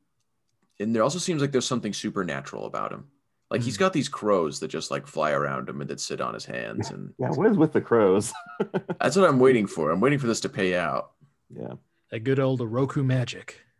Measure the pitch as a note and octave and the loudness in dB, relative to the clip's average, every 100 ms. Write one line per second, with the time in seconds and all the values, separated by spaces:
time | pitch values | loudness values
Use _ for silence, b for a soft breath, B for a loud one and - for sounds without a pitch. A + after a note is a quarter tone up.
0 | _ _ _ _ _ _ _ - G#2+ A2+ | _ _ _ _ _ _ _ -8 -2 2
1 | A#2+ F3 E3 D#3+ C#3 C3 - B2 G#2 F#2+ | 2 0 -2 0 0 0 0 -2 -4 -4
2 | G#2+ G2+ F2 C#2 C#2+ G#1 G#1 G1+ G1+ - | -4 -2 -2 -4 -8 -10 -8 -6 -6 -8
3 | - _ _ _ - A#2 B2 A2 F#3+ E3 | -14 _ _ _ -4 -2 0 2 2 2
4 | B2 - G#2+ G2 D#2 C#2+ D#2 D#2 - C#2+ | -2 -2 2 2 2 -2 -6 -6 -4 -6
5 | - D2 D2+ C#2+ C#2+ C2+ C2+ C2+ C#2 C#2+ | -6 -2 0 2 0 -2 -6 -8 -8 -8
6 | - D2 B1 A1 - A#1+ A1+ A1 - G1+ | -6 -6 -6 -6 -8 -8 -6 -6 -6 -8
7 | G1+ - B2+ B2+ G#3 G3 D#3 - - A#2 | -12 -6 -4 2 4 4 4 2 2 4
8 | G2+ F#2+ G#2+ - - - - F#3 - F3 | 6 4 2 -6 -10 -8 -4 -4 -6 -2
9 | - F3 F3+ C3 C3 B2 G2 - D2+ F2 | 2 6 6 8 6 6 2 -2 0 2
10 | B2 C#3+ A#2+ A2 F#2+ - F#2 F2+ E2 C2 | 2 2 0 -2 -4 -2 0 0 0 -4
11 | - _ _ _ _ - A#1+ B1 _ _ | -6 _ _ _ _ -14 -14 -14 _ _
12 | _ A#2 A2+ C3+ C3 C3 A#2 A#2+ C3+ D3 | _ -6 0 2 2 0 -2 -2 -2 0
13 | C3 B2+ A#2+ - - - _ _ | 0 0 -2 -8 -16 -20 _ _